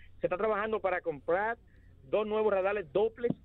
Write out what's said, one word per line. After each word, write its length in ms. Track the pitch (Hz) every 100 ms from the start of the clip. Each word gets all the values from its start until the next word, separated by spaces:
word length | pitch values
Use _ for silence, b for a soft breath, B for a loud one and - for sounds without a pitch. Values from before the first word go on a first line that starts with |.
| b -
Se 80 | 165
está 100 | 180
trabajando 420 | 220 202 220 214
para 220 | 190 180
comprar 560 | 170 143 143 175 214 233 - b b b
dos 240 | 131 180 214
nuevos 260 | 214 214
radares 380 | 196 185 208 160
Doppler 400 | 180 220 233 240 -